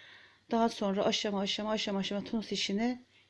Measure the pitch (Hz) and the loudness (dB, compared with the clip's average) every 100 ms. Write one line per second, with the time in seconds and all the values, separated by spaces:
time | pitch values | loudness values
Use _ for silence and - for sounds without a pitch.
0 | - - - - - 226 226 - 202 196 | -20 -20 -20 -20 -2 2 2 2 0 2
1 | - 208 214 202 202 - 214 214 214 196 | 2 2 0 0 -2 -2 -2 -2 0 -2
2 | 190 202 196 226 202 196 - 202 240 247 | -2 -4 -2 -4 -2 -4 0 0 0 -2
3 | - - | -10 -20